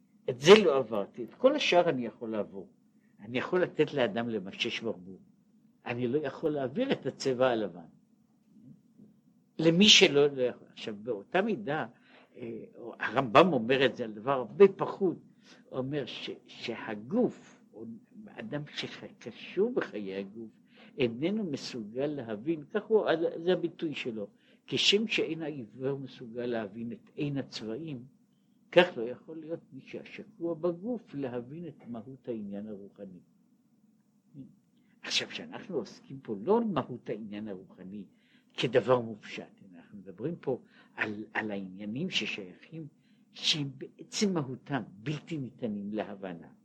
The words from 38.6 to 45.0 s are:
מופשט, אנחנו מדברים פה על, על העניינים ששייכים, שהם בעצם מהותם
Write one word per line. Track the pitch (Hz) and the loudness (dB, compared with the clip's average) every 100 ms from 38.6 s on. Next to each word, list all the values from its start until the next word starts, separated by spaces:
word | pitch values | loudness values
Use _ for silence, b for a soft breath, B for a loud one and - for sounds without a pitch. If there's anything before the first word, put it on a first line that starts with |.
| 135 120 107 127 | 2 4 6 4
מופשט, | 113 107 - - 85 - 95 85 | 2 -8 -12 -12 -14 -18 -20 -20
אנחנו | - 104 | -20 -18
מדברים | 92 87 131 175 | -16 -8 -6 -6
פה | - 120 b b b - | -4 -4 b b b -6
על, | 110 104 107 | -6 -6 -6
על | 104 107 | -6 -4
העניינים | 101 95 92 104 120 180 | -4 -6 -10 -6 -4 -2
ששייכים, | - 104 - 92 87 - 160 147 - b b b | -2 -4 -6 -10 -16 -16 -14 -14 -16 b b b
שהם | - - 156 139 131 | -6 -2 0 -2 -6
בעצם | - - - - 214 | -14 -16 -12 -2 0
מהותם | 175 131 123 - 139 92 95 | 0 -2 -6 -4 -4 -4 -8